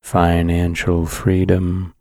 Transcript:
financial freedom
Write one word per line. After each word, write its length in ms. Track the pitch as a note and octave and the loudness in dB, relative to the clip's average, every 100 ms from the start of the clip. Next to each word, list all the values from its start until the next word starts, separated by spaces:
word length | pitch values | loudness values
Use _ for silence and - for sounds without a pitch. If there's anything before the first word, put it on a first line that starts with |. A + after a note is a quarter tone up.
financial 1000 | - F#2 F2 E2+ E2+ E2+ F2 E2+ - E2+ | -2 0 2 2 2 0 0 -2 -2 0
freedom 880 | E2 - - F#2 F#2 F#2 F2+ F#2 F#2 - | -2 -4 0 0 2 0 0 -4 -6 -12